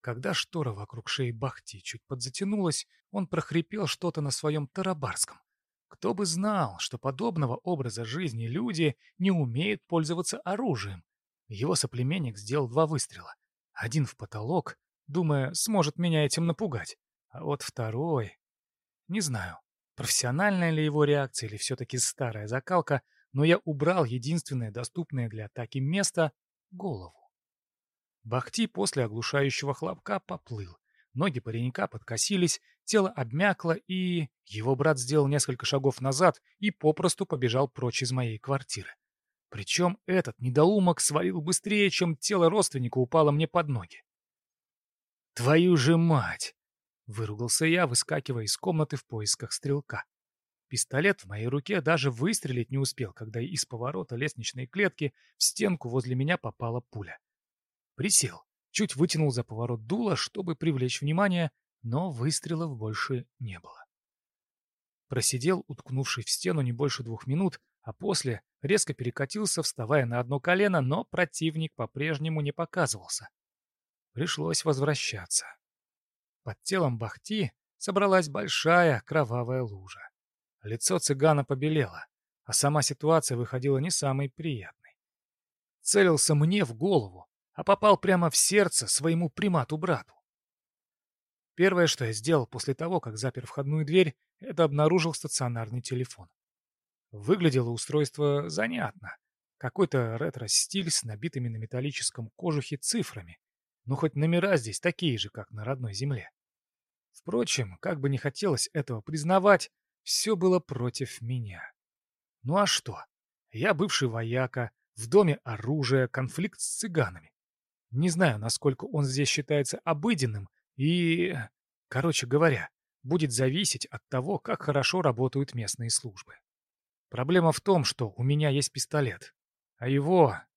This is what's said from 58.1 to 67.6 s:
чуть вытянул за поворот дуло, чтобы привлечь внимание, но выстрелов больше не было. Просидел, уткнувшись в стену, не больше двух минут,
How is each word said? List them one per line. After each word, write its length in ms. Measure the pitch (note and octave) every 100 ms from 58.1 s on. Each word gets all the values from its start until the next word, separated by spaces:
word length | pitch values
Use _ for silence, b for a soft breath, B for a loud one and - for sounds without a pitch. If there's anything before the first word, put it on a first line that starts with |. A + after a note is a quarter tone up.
| - C3 - _ _ _
чуть 240 | - G#3 B2+
вытянул 360 | E3+ D3+ D3+
за 120 | A#2+
поворот 420 | A2+ A2 A#2 A#2+ A2
дуло, 300 | G#3 A3+ D#3
чтобы 400 | - - F#3 D#3+
привлечь 460 | D#3+ C3+ B2+ -
внимание, 500 | C#3+ D#3+ G3+ F3+ D#3+ _ _ _
но 260 | A2+ B2+ F#3
выстрелов 680 | B2+ C3 D3+ - E3 E3 B2
больше 520 | G#2+ G#2 - B2+ - _
не 220 | A#2 F2+
было. 260 | - - - _ _ _ _ _ _ _ _ _ _ _ _
Просидел, 560 | B2 - C3 C#3 F#3 -
уткнувшись 580 | C#3+ - C3 C3 - A2+
в 60 |
стену, 300 | - F3+ E3
не 120 | B2+
больше 300 | A#2 C#3+ -
двух 240 | A#2 A2+ B2
минут, 340 | C#3+ F#3+ -